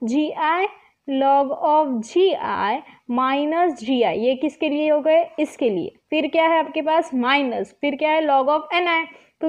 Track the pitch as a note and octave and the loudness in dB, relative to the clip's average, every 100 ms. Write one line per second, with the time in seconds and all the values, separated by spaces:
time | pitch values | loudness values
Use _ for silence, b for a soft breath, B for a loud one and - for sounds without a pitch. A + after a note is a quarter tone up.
0 | A3+ C4+ D4+ - D#4 E4+ G4+ - b _ | -2 0 -2 -2 -2 0 -2 -6 b _
1 | - C4+ C4+ C#4 C#4 - D#4 D4+ D4+ A#3+ | -6 0 2 2 2 -2 2 2 2 -2
2 | A3 F4 F#4+ D#4 - G3+ G3+ C4 - B | -2 2 2 0 -4 -4 -2 -4 -8 B
3 | - A#3+ C4 C#4 D4 D#4+ F4+ C4+ A3 B3+ | -6 -2 0 0 0 0 0 -2 -2 2
4 | G3+ F3 A#3 C4 D4+ - D#4 D4 D4+ D4+ | 2 2 0 0 -2 -2 -2 0 0 2
5 | C#4+ D#4+ E4+ - D4+ - B3+ F#3 - - | 4 2 2 -2 -4 0 -2 -2 -6 -10
6 | - D#4 D4+ E4 D#4+ E4 D#4+ D#4 D4+ D#4+ | -4 -2 0 2 2 2 0 -2 0 0
7 | D#4+ C4 A#3+ C#4+ C4+ A3 G3+ - C#4+ C#4 | 0 -2 0 2 0 -4 -8 -4 -4 -2
8 | D4+ D#4 D#4 C4+ C4 D4+ D4+ F4 F4 E4 | 0 0 2 2 2 0 0 -2 0 -2
9 | E4 B B - | -4 B B -6